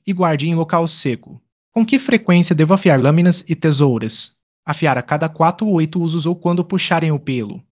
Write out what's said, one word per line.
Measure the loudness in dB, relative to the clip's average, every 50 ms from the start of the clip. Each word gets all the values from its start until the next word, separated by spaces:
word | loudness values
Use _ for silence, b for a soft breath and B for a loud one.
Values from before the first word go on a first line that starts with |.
| -8
e | -6
guarde | -2 0 0 0 0 0 0 0
em | 0
local | -2 -2 0 0 -2 -2
seco. | -2 -4 -4 -4 -4 -4 -6 -8 -18 -20 -20 _ _ _ _ _ _
Com | -2 -2 0
que | 2 0 -2
frequência | 0 0 -2 0 2 4 4 4 4 2 2
devo | 2 2 2 2
afiar | 2 4 2 2 4
lâminas | 4 4 4 4 4 2 2 0 -2 -6
e | -4
tesouras? | -2 0 0 2 2 2 2 0 0 -4 -4 -6 -6 -8 -10 _ _ _ _ _ _ -6
Afiar | -6 -4 -2 0 0 0
a | -2
cada | -2 -4 -4 -2 -2 -4
quatro | -2 0 0 0 0 0 -2
ou | 0 0
oito | 0 0 0 -2 -4
usos | -4 -2 -4 -4 -4
ou | -4 -4
quando | -2 -2 -2 0 -2 -2
puxarem | -2 -2 -4 -2 0 -2 0 0 0
o | -2 -2
pelo. | -4 -4 -6 -6 -6 -8 -10 -14 -18 _ _